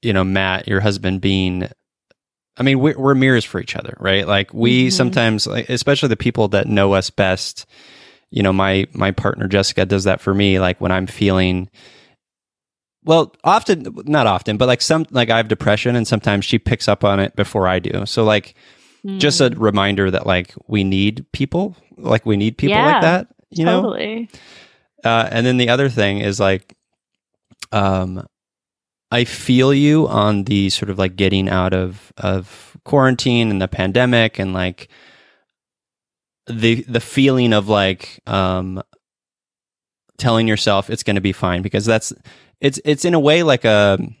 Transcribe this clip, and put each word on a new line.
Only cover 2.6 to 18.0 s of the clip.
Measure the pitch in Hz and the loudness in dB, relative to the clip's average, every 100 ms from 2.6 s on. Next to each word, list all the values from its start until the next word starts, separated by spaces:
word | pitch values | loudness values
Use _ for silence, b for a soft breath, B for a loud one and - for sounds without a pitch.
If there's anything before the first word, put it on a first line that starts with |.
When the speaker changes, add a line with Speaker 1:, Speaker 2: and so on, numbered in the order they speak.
Speaker 1:
mean, | 131 135 | 0 2
we're, | 143 143 | 0 0
we're | 135 135 | 2 2
mirrors | 135 127 - | 4 2 0
for | 92 | -8
each | - - | -8 -10
other, | - - | -12 -6
right? | 95 95 85 | -2 0 0
Like, | 101 101 | -2 -2
we | 110 117 127 127 | 0 2 4 2
Speaker 2:
Mm-hmm. | - | 2
Speaker 1:
sometimes, | 123 - 113 110 - | 0 2 0 0 -2
like, | 104 - | -6 -6
especially | 123 - 139 143 | -4 0 0 0
the | 113 | 0
people | 123 117 104 | -2 0 0
that | 101 - | 0 0
know | 104 98 | 2 2
us | 98 92 | 2 -2
best, | - 95 92 - - - B B B B B B | -2 0 0 -6 -14 -20 B B B B B B
you | - | -2
know, | 101 | 0
my, | 95 95 95 98 | 2 2 0 -2
my | - 98 | -4 -4
partner | 95 101 - 98 | -2 -4 -4 -2
Jessica | 98 98 - 95 | 0 0 -2 0
does | 98 | 0
that | 95 92 | 0 -2
for | - | 0
me. | 98 101 92 | 2 2 2
Like, | 92 92 | 0 -2
when | 92 | -2
I'm | 92 95 | -2 -4
feeling, | - 101 92 92 92 95 b b b b b _ _ _ _ _ _ _ _ | -2 0 2 2 -2 -6 b b b b b _ _ _ _ _ _ _ _
well, | 160 165 151 _ | 0 2 2 _
often, | 151 202 - 180 104 - - | 0 0 2 -2 -4 -12 -2
not | 151 113 | 2 2
often, | 92 - 107 | 0 -2 0
but, | 127 | 0
like, | 123 | 0
some, | - 160 156 | 0 -2 0
like, | 127 117 | -2 2
I | 113 | 0
have | 110 | 0
depression, | 110 - 104 123 120 | -2 0 0 0 -2
and | 110 | 0
sometimes | 110 113 101 - | -2 0 -2 0
she | 117 | -2
picks | - 120 - | -2 -2 0
up | 101 | 2
on | 101 98 | 2 0
it | 98 - | -2 -2
before | 104 107 92 | -4 0 0
I | 92 | 0
do. | 87 98 | -2 -6